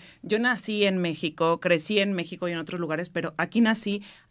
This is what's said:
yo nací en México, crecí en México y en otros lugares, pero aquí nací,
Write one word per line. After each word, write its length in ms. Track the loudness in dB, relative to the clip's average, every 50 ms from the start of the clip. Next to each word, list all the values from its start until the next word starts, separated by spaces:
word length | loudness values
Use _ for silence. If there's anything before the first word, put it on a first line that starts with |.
| -2 -20 -20 _ -6
yo 160 | -2 0 0
nací 460 | 2 2 0 0 -2 -4 0 2 2
en 140 | 4 4 2
México, 600 | 0 0 -2 -2 -4 -4 -2 0 2 2 2 2
crecí 400 | 2 2 2 2 2 2 0 2
en 140 | 2 2 0
México 340 | -2 -4 -6 -8 -6 -4
y 60 | -4 -4
en 60 | -4
otros 200 | -6 -6 -6 -4
lugares, 320 | -4 -2 -4 -4 -4 -4
pero 240 | -4 -4 -4 -4 -4
aquí 240 | -4 -4 -2 2 2
nací, 440 | 4 4 2 0 0 -2 -4 -4 -6 -10 -20 -20 _ _